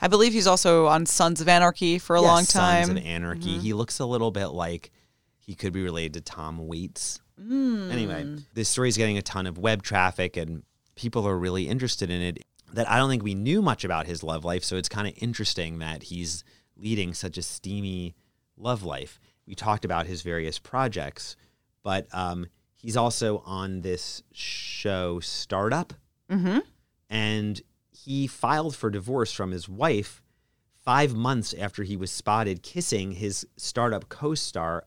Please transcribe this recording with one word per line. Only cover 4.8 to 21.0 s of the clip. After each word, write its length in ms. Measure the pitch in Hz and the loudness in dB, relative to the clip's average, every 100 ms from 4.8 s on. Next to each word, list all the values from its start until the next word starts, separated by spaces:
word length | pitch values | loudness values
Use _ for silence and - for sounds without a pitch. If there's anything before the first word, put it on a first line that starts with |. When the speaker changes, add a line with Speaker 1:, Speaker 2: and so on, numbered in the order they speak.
| - _ _ _ _ _ | -10 _ _ _ _ _
Speaker 2:
he 180 | - 90 | -18 -8
could 160 | 98 | -4
be 100 | 92 | -2
related 300 | 92 82 80 82 | -4 -4 -4 -6
to 60 | |
Tom 460 | 78 - 78 82 80 | -12 -12 -10 -10 -8
Waits. 540 | 82 92 - - - _ - | -8 -8 -8 -10 -10 _ -16
Speaker 1:
Mm. 520 | 208 269 262 220 185 | -4 0 0 0 -4
Speaker 2:
Anyway, 460 | 123 110 82 143 147 143 113 | -4 -4 -4 -8 -12 -10 -4
this 140 | 107 | -2
story 200 | - 127 | 2 2
is 80 | 107 | 2
getting 200 | 110 101 | 2 0
a 40 | |
ton 240 | - 98 92 | -2 -4 -6
of 100 | 85 | -2
web 220 | 107 107 | 0 0
traffic, 520 | - 101 92 - 90 - | 0 2 2 2 -4 -2
and 260 | 80 82 - _ _ - | -6 -8 -12 _ _ -8
people 320 | 120 117 101 | -4 0 0
are 100 | 92 | 0
really 300 | 90 92 78 | 0 -2 -2
interested 420 | 123 123 - - | -2 -2 -2 -2
in 100 | 90 | -2
it. 220 | 90 82 - _ _ | -4 -6 -14 _ _
That 160 | 92 117 | -4 2
I 80 | 117 | 4
don't 120 | 135 | 4
think 140 | 127 | 2
we 120 | 104 98 | 0 -2
knew 260 | 113 196 | 0 2
much 220 | 190 110 | 2 0
about 220 | 92 82 80 | -2 -4 -4
his 160 | 82 | -6
love 220 | 80 80 82 | -6 -4 -2
life, 180 | 90 | -4
so 140 | - 92 | -4 -4
it's 120 | 90 | -4
kinda 220 | - 104 | -4 -6
interesting 640 | - 117 117 107 - 82 82 | -4 -6 -4 -4 -4 -6 -6
that 240 | 80 76 | -8 -10
he's 400 | - 87 85 85 - _ _ - | -10 -8 -8 -8 -12 _ _ -10
leading 380 | 104 110 90 85 | -4 -2 -2 -6
such 220 | 92 80 | -10 -8
a 40 | |
steamy 720 | 85 - 95 101 98 92 87 - _ _ _ - | -10 -10 -8 -6 -6 -6 -8 -12 _ _ _ -8
love 260 | 110 123 | -4 -4
life. 360 | 87 67 67 - _ _ - | -4 -8 -10 -18 _ _ -20
We 60 | 95 | -6
talked 300 | 107 104 95 | -2 -2 0
about 200 | 85 85 | -2 -4
his 160 | 87 | -8
various 380 | 87 85 80 - | -6 -4 -4 -8
projects, 760 | - 127 131 95 | -6 -2 -2 -4